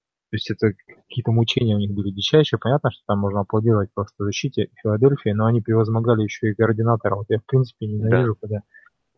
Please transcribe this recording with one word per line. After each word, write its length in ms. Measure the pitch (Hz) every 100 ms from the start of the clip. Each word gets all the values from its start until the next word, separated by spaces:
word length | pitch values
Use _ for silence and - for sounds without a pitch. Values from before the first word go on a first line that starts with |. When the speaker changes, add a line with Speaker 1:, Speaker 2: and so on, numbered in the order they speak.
| _ _ -
Speaker 1:
То 60 | 107
есть 140 | -
это 220 | 101 110 95 _ - -
какие-то 220 | 120 117
мучения 460 | 117 117 127 117 104
у 20 |
них 140 | 101
были 180 | 101 101
дичайшие. 480 | 98 - 156 143 110
Понятно, 320 | 113 147 123
что 120 | - -
там 140 | 101
можно 200 | 101 101
аплодировать 500 | 95 110 113 104 98
просто 300 | - 101 -
защите 440 | 101 - 139 - - _
Филадельфии, 480 | 110 107 139 139 107
но 160 | 104 110
они 140 | 117
превозмогали 640 | 110 110 107 113 117 110
ещё 260 | 107 - 110
и 60 |
координатора. 640 | 104 110 107 113 113 101 98
Вот 100 | 107
я, 100 | 107
в 60 | -
принципе, 400 | 131 123 - 107
ненавижу, 480 | 107 110 120 120
Speaker 2:
Да. 60 | 104
Speaker 1:
когда 200 | 107 104 - - _ _ _